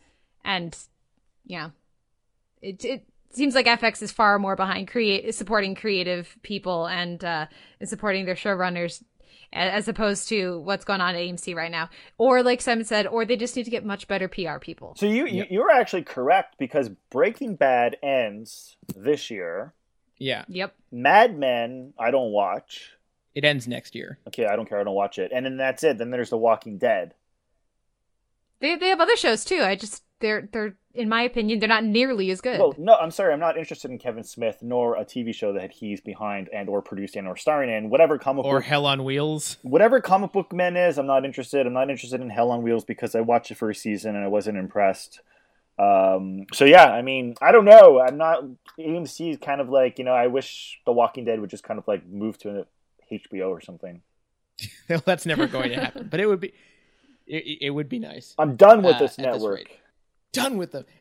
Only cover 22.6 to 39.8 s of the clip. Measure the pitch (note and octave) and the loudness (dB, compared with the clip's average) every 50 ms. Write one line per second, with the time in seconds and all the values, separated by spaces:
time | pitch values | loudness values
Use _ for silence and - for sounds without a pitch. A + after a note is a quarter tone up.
22.6 | - _ - - - - - _ _ _ _ _ _ _ _ D3 D3 D3 D3 C3 | -10 _ -20 -20 -20 -20 -20 _ _ _ _ _ _ _ _ 0 0 2 2 0
23.6 | A2+ B2 B2 B2 - - - A2+ - - C#3 - _ - - - A2+ G#2 G2+ A2 | -4 -8 -10 -10 -10 -14 -14 -14 -14 -14 -18 -20 _ -14 -6 -4 -2 -2 0 -2
24.6 | A2 - G#2+ G2+ G2+ G#2 G2 G2 G2+ G2+ - G2+ F#2 - B2+ B2+ C3 C3 C3 C3 | -4 -4 -4 -4 -2 -2 0 -2 -2 -2 -4 -6 -6 -4 -4 -4 -4 -6 -6 -4
25.6 | C3 C3 B2+ - D#3+ D#3 C3 G#2+ A#2 A#2+ B2+ B2 A#2 - B2 A2+ A2+ A2+ A2 - | -4 -4 -4 0 0 0 0 0 -4 -6 -4 -6 -4 -4 -4 0 2 2 2 0
26.6 | - A#2 G2+ F2+ B2 A#2 G#2+ F#2+ F2 E2 - _ _ _ _ _ _ _ _ _ | -2 -10 -8 -2 0 0 0 0 -2 -8 -14 _ _ _ _ _ _ _ _ _
27.6 | _ _ _ _ _ _ _ _ _ _ _ _ _ _ _ _ _ _ _ _ | _ _ _ _ _ _ _ _ _ _ _ _ _ _ _ _ _ _ _ _
28.6 | - D4+ F4 D#4+ F#4 F#4 F#4+ E4+ E4 G4 A#4 A4+ - C#4 A3 G#3+ - - F#4+ E4 | -4 -4 -2 0 0 0 2 4 4 4 4 2 2 0 0 0 -2 -2 0 0
29.6 | A3+ F#3 G3+ G3 G#3+ G#3 - - - _ _ _ - G#3+ G#3+ G3+ G3+ G3+ - A3 | 0 0 0 -4 -6 -12 -14 -18 -20 _ _ _ -4 -2 -2 -4 -6 -8 -8 -8
30.6 | G#3+ G#3+ F#3+ _ _ _ _ A#3+ A3+ G#3+ A3+ A#3 A#3+ A#3+ A#3+ A#3+ G#3+ G#3+ A3+ G#3 | -8 -8 -10 _ _ _ _ -6 -4 -2 0 0 0 -2 -2 -2 -2 -2 -2 -2
31.6 | G#3+ A3 A3+ A3 A3+ G#3+ G#3 A#3 B3+ C4+ B3+ G3+ F#3+ F#3 F#3 F#3 - B3+ A#3+ G3 | 2 2 2 2 2 2 2 2 2 2 0 -2 -2 -2 -4 -4 -4 -4 2 2
32.6 | F#3+ D3 C3+ C#3 E3 G#3+ E3 - D#3+ E3 - - G3 E3+ D3 D3 E3+ E3 D#3 D#3+ | 2 2 2 0 6 6 6 6 6 0 -4 -2 0 0 0 2 0 -2 -2 -2
33.6 | D#3 - D#3+ - - C3 B2+ A2 - B2 A2 A#2 G#2+ - - A#2+ A#2 A2 G#2 - | -6 -10 -12 -12 -12 -12 -12 -8 -8 -8 -8 -8 -14 -16 -10 -6 -6 -6 -6 -6
34.6 | A#2 A#2+ B2 B2 A#2+ A#2 A#2 - G#2 - - B2+ A#2 A#2 A2+ - A2+ G#2 G2 F#2+ | -8 -4 -2 0 0 0 -2 -4 -6 -8 -8 -8 -8 -6 -8 -6 -6 -4 -4 -6
35.6 | F#2 F#2+ - _ A2 G#2 G2+ F#2 - G#2+ F#2+ - G#2+ G#2 G2+ G2 F#2+ - A2 G#2 | -8 -10 -14 _ -10 -10 -10 -10 -10 -14 -12 -10 -8 -8 -8 -8 -10 -10 -12 -10
36.6 | G2+ G#2 G2 G2+ - - G#2 F#2+ G2+ F#2+ - G#2 F#2+ F#2 F2+ - - D3+ D3+ C#3+ | -8 -4 -4 -6 -6 -6 -10 -10 -10 -10 -10 -10 -10 -10 -12 -4 -2 -2 0 0
37.6 | C3+ A#2+ A2+ G#2+ A2 G#2+ A#2+ D3 E3 D3 D#3 C3 - C3+ C3+ C#3 B2+ C#3 C#3 C3 | -2 -2 -4 -4 -2 0 4 4 4 4 2 -2 -2 -4 -4 -2 -2 0 0 0
38.6 | B2 B2+ D3 C#3+ C#3+ C#3 C#3 C3+ C3 C3+ C3+ C#3+ D3 D#3 D#3 D3+ - - - - | 0 0 -2 0 0 0 -2 -2 -2 -4 -4 -2 -2 -4 -4 -6 -8 -10 -12 -12
39.6 | - B2+ C3+ E3 | -6 -4 0 2